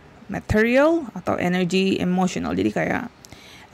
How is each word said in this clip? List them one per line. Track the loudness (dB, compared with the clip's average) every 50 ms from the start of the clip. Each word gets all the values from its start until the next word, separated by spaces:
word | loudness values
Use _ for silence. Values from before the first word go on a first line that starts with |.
| -20 -20 -20 -20 -14 -10
material | -10 -6 -4 0 2 2 2 4 4 4 4 4 4 2 0 -4 -10 -8
atau | -4 -4 -2
energy | -2 0 0 0 0 0 0 0 2 2 2 0 0
emotional. | 0 0 0 0 0 0 -2 -4 -4 -4 -2
Jadi | -2 -2 0
kayak | 0 -2 -2 -2 -2 -4 -6 -8 -14 -18 -20 -20 -20 -20 -20 -20 -20 -20 -14 -8